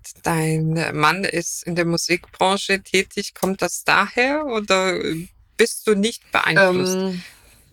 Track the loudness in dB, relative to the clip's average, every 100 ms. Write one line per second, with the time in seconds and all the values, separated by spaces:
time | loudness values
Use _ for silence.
0 | -8 -8 -2 0 0 0 0 0 -2 2
1 | 2 2 -2 -4 -6 -8 -6 -2 0 -2
2 | -2 -4 -4 -2 0 0 0 -2 0 -2
3 | -2 -6 -10 -4 -2 -2 -4 -2 2 2
4 | 2 0 0 0 -2 -4 0 2 2 0
5 | -2 -4 -8 -18 _ 0 0 0 0 2
6 | 0 -4 -4 -2 2 4 4 4 0 0
7 | -2 -6 -12 -20 _ _ _